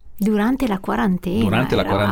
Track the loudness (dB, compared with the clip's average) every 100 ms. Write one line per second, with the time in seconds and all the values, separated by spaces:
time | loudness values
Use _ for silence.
0 | -16 -4 0 2 2 0 0 -2 -2 0
1 | 0 0 -2 0 0 2 2 0 2 0
2 | 0